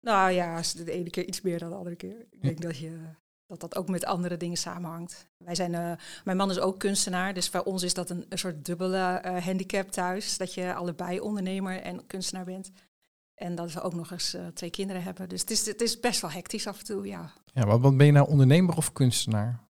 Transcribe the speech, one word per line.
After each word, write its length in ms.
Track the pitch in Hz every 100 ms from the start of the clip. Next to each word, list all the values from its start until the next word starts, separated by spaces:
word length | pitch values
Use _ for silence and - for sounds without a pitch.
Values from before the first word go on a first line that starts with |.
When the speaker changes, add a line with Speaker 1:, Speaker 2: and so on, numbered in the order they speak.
| 233
Speaker 1:
Nou 260 | 202 190
ja, 300 | 185 175 165
s-, 100 | 170
de 180 | 165 165
ene 180 | 180 170
keer 160 | - 175
iets 140 | 185
meer 180 | 190 170
dan 100 | 170
de 60 | 190
andere 200 | 175 -
keer. 240 | 190 220
Ik 80 | - -
Speaker 2:
Ja. 60 | 139
Speaker 1:
denk 140 | 165
dat 160 | 170 139
je, 220 | 160 165 160 156 _ _ _
dat 140 | 165
dat 160 | 170 -
ook 120 | 180
met 160 | 175 -
andere 320 | 190 180 175
dingen 200 | 175 175
samenhangt. 680 | 175 170 170 165 175 - - _
Wij 180 | 175 170
zijn, 200 | 175 170
eh, 180 | 170 170 - -
mijn 140 | - 185
man 120 | 196
is 100 | 185
ook 200 | 190 190
kunstenaar, 540 | 202 196 - 180 190
dus 160 | 185 -
voor 120 | 175
ons 200 | - 190
is 100 | 175
dat 160 | 202 170
een, 160 | 175 -
een 80 | 190
soort 280 | 190 156 143
dubbele, 320 | 175 185 190
eh, 460 | 185 180 185 180 175
handicap 440 | 190 185 202 190
thuis, 480 | - 180 190 208 -
dat 160 | 185
je 200 | - 180 -
allebei 440 | 175 165 180 185
ondernemer 640 | - 208 185 190 196 185
en 240 | - 180 -
kunstenaar 380 | 190 185 185 180
bent. 260 | 185 185 - _ _ _ _ _ -
En 140 | 175 170
dat 180 | 170
we 80 | 160
ook 120 | -
nog 180 | 170 170
eens, 220 | 175 -
eh, 140 | 180 175
twee 220 | - 170
kinderen 340 | - 196 190
hebben. 260 | 180 180 185
Dus 120 | 180
het 100 | -
is, 140 | 214 214
het 160 | 208
is 180 | 233 226
best 220 | 247 -
wel 100 | 170
hectisch 360 | 147 - 220 -
af 120 | 196
en 60 | -
toe, 200 | 196 196
ja. 260 | 185 165 - _
Speaker 2:
Ja, 120 | - 104
want, 160 | 117
want 160 | 135 135
ben 80 | 147
je 60 |
nou 160 | 143 139
ondernemer 480 | 147 131 156 185 165
of 160 | -
kunstenaar? 720 | - 131 - - 107 110 120 _